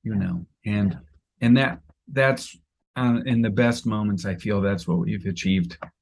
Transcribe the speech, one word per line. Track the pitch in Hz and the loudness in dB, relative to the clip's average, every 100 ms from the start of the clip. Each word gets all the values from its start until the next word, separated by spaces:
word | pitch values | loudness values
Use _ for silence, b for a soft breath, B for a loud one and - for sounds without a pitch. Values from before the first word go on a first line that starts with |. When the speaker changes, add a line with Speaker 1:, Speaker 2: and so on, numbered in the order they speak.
Speaker 1:
you | 113 | -6
Speaker 2:
Yeah. | 107 | -2
Speaker 1:
know, | 92 87 87 _ 107 | -2 -4 -8 _ -4
and, | 104 101 | 0 0
Speaker 2:
Yeah. | - - _ _ - | -2 -12 _ _ -2
Speaker 1:
and | 117 127 | 4 4
that, | 135 - _ _ - | 4 -2 _ _ -6
that's, | 135 135 135 - - _ _ _ - | 2 2 2 -4 -18 _ _ _ -2
uh, | 123 120 127 | 0 0 2
in | 117 | 2
the | 117 | 2
best | 104 120 117 117 | 2 2 2 -2
moments, | 107 104 98 | -2 -2 -2
I | 98 90 | -4 -6
feel | 107 101 | -2 0
that's | 98 98 - | 0 -2 -2
what | 87 | -2
we've | 92 107 98 | 0 -4 -4
achieved | 87 92 95 85 - - _ | -4 0 0 0 -6 -18 _